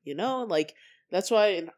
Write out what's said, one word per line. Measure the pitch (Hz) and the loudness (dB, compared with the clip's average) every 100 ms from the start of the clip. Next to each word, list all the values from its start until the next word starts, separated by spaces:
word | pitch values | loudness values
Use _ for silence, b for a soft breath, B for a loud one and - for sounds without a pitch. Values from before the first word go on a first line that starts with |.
you | - 143 | -12 -6
know? | 233 262 | -4 -4
Like, | 233 160 151 - b b b | -2 0 -2 -6 b b b
that's | 180 196 | -4 2
why | 226 208 | 4 4
in, | 180 165 | 2 -4